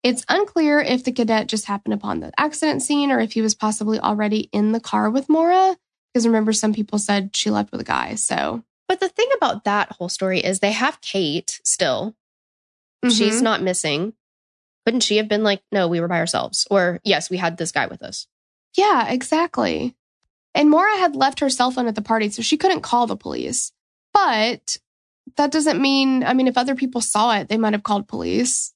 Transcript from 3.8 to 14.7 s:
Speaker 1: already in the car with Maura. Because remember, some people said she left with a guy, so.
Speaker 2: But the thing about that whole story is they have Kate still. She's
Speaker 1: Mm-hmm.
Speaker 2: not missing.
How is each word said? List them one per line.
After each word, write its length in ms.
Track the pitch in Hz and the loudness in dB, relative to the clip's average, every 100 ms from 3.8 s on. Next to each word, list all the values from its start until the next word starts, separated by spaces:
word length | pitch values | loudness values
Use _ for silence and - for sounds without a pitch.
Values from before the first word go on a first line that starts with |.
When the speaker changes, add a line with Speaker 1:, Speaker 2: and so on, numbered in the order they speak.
| 214 220 | -2 0
Speaker 1:
already 500 | - 208 208 214 - | 0 0 0 -2 -2
in 200 | 208 214 | 0 0
the 80 | 226 | 0
car 320 | - 214 214 | -2 0 0
with 180 | 254 269 | 0 2
Maura. 480 | 311 330 370 381 370 _ _ _ | 2 4 4 4 0 _ _ _
Because 140 | 247 | 0
remember, 280 | 233 220 214 | 2 2 2
some 200 | 214 214 | 0 0
people 240 | 214 208 214 | -2 -2 -2
said 380 | 202 202 196 | 0 -2 -2
she 160 | - 214 | -4 -2
left 200 | 208 208 | -2 -2
with 100 | - | -8
a 20 | |
guy, 300 | - - 69 | -4 -2 -2
so. 480 | 220 - - 71 233 - _ - | -4 -4 -2 -2 -6 -10 _ -6
Speaker 2:
But 120 | 370 | -2
the 100 | 381 | -2
thing 200 | - 494 539 | 0 0 2
about 260 | 269 196 | 0 -2
that 260 | 208 202 - | -2 -2 -2
whole 180 | - 180 | -6 -8
story 300 | - 190 185 | -4 -2 0
is 200 | - 190 | 0 0
they 120 | 202 | -2
have 300 | 214 240 - | 0 -2 -4
Kate 600 | - 196 160 160 - - | -6 -2 -2 -2 -6 -6
still. 520 | - - 160 117 208 - _ _ _ _ _ _ _ _ 247 | -4 0 0 -2 -4 -10 _ _ _ _ _ _ _ _ 2
She's 280 | 214 214 | 4 2
Speaker 1:
Mm-hmm. 80 | 226 | 2
Speaker 2:
not 180 | 226 208 | 0 0
missing. 520 | 185 180 156 147 202 - _ _ _ _ _ | -2 -2 -2 -2 -4 -8 _ _ _ _ _